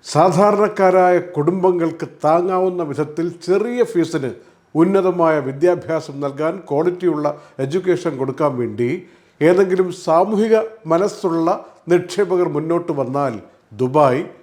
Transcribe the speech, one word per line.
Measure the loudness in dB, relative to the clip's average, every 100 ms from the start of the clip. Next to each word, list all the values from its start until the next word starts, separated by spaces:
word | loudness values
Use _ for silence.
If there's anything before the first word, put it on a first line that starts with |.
സാധാരണക്കാരായ | -2 2 4 4 4 4 0 2 4 4 4 2
കുടുംബങ്ങൾക്ക് | -2 -2 -2 2 0 2 -2 -4 -12 -4
താങ്ങാവുന്ന | 0 0 0 -2 -2 -4
വിധത്തിൽ | -6 -6 -6 -6 -8 -8 -4
ചെറിയ | -2 -2 -2
ഫീസിന് | -2 0 -2 -2 -6 -10 -20 _ _ 0
ഉന്നതമായ | 2 4 2 2 2 2
വിദ്യാഭ്യാസം | -2 0 0 0 -2 -6 -6 -8
നൽകാൻ, | -8 -4 -6 -6 -4
ക്വാളിറ്റിയുള്ള | -2 -2 0 -2 -2 -4 -6 -16 -8
എഡ്യൂക്കേഷൻ | -4 -4 -2 -2 -2 -4
കൊടുക്കാൻ | -6 -2 -2 0
വേണ്ടി | -6 -2 -2 -4 -10 _ _ _
ഏതെങ്കിലും | 4 4 2 2 0
സാമൂഹിക | -2 2 2 4 2 4 2 2 -10 -2
മനസ്സുള്ള | 0 0 -2 -2 0 0 -2 -6 _ 0
നിക്ഷേപകർ | 0 0 -4 0 0 0
മുന്നോട്ട് | -2 -2 -2 -2
വന്നാൽ | -4 -2 -2 -2 -4 -14 _ _
ദുബായ് | -4 0 4 4 2 -4 -14